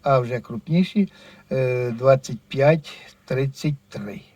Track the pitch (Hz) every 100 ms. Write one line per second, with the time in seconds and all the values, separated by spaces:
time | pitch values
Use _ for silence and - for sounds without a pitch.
0 | 143 135 120 120 - 120 - 165 185 208
1 | 196 - - - _ 131 127 123 123 113
2 | 131 135 - 117 _ 135 139 160 - -
3 | - _ - 127 139 - 151 143 _ -
4 | 101 101 -